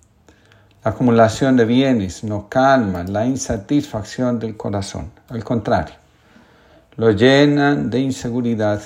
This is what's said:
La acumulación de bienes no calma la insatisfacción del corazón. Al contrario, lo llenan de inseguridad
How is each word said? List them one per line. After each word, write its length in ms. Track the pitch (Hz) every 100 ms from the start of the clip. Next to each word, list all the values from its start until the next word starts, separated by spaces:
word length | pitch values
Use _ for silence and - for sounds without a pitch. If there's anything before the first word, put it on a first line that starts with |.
| _ _ _ _ _ _ _ _
La 80 | 110
acumulación 640 | - 127 117 110 - 135 131
de 80 |
bienes 580 | 113 123 135 120 95 -
no 260 | 110 104 -
calma 540 | 131 135 135 104 87
la 240 | 90 104 120
insatisfacción 1120 | 135 - 113 - 147 143 110 101 - 127 120
del 180 | 110 104
corazón. 540 | - 101 98 - - - -
Al 140 | 123
contrario, 540 | - 120 123 104 78 - _ _ _ _ _ _ _ _ _
lo 160 | - 113
llenan 800 | 101 123 139 147 147 143 147 135
de 80 | 117
inseguridad 840 | 135 127 123 120 120 113 107 104